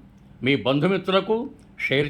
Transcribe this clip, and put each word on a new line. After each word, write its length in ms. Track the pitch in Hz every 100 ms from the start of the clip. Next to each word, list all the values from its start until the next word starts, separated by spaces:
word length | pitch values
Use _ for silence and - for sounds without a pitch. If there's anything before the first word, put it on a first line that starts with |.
| - - - - 123
మీ 100 | 135 113
బంధుమిత్రులకు 720 | 143 170 190 190 190 190 220 277 - - - -
షేర్ 240 | 139